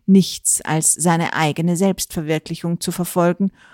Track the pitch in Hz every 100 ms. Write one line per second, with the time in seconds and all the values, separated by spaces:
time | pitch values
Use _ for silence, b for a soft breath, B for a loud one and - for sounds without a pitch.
0 | - 190 175 - - - - 156 - -
1 | 170 165 160 - 156 143 170 170 196 180
2 | - 180 151 156 - 170 170 170 - 170
3 | 170 180 175 175 196 b b